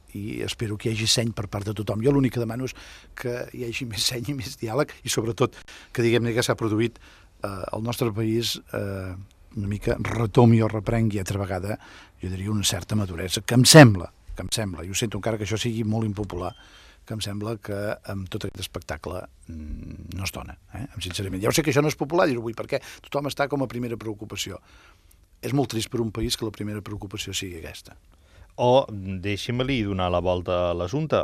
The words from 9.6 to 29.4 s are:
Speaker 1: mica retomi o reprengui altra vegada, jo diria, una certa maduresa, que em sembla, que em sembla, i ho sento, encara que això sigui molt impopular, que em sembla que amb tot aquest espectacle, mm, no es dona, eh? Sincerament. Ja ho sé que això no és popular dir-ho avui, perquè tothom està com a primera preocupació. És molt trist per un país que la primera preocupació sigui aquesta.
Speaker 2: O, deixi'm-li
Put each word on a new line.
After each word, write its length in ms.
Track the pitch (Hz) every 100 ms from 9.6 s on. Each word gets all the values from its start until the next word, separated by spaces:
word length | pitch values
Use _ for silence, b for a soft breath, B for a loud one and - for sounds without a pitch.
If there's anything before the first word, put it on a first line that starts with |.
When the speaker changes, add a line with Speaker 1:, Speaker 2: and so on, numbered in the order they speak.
| 101
Speaker 1:
mica 300 | 104 - -
retomi 640 | 101 110 113 127 117 117
o 40 | 110
reprengui 480 | 110 98 117 113 101
altra 200 | 92 98
vegada, 360 | 95 95 98 - B B B -
jo 100 | 92
diria, 180 | 92 98
una 140 | 107
certa 320 | 95 95 - 107
maduresa, 480 | 95 85 92 110
que 80 | -
em 120 | 120 123
sembla, 400 | 160 123 95 85 - -
que 140 | - 92
em 20 |
sembla, 380 | - 104 87 87
i 20 |
ho 80 | 95
sento, 240 | 113 101
encara 160 | 110 110
que 80 |
això 160 | 104 110
sigui 240 | 123 113
molt 240 | 107 110 110
impopular, 460 | 98 98 87 90 - B B B B
que 100 | - 110
em 60 |
sembla 340 | 101 101 107 113
que 160 | - 101 104 - -
amb 200 | 98 95
tot 160 | 104 98
aquest 160 | -
espectacle, 600 | 95 - - 76 - 90 - - -
mm, 680 | 80 76 80 80 80 - 92
no 80 |
es 80 | 98
dona, 240 | - - - -
eh? 120 | 98 - -
Sincerament. 420 | 90 - 95 92
Ja 80 | 113
ho 20 |
sé 100 | 143
que 80 | 156
això 120 | 135
no 80 | 151
és 80 | -
popular 300 | 143 170 185
dir-ho 120 | 120
avui, 140 | 117
perquè 260 | 110 110 131 B B
tothom 240 | - 143 143
està 220 | - 143
com 140 | 143
a 60 | 123
primera 280 | 120 123 113
preocupació. 640 | 110 101 104 101 - 90 b b b b b b _ _
És 100 | 117
molt 180 | 139 127
trist 200 | 113 110
per 100 | 117
un 120 | 113
país 240 | 104 113 -
que 100 | 113
la 80 |
primera 260 | - 104 104
preocupació 540 | 98 104 101 104 -
sigui 240 | 92 98 85
aquesta. 380 | 76 - - - - b b b b
Speaker 2:
O, 300 | - 123 127 -
deixi'm-li 880 | 104 95 95 98 101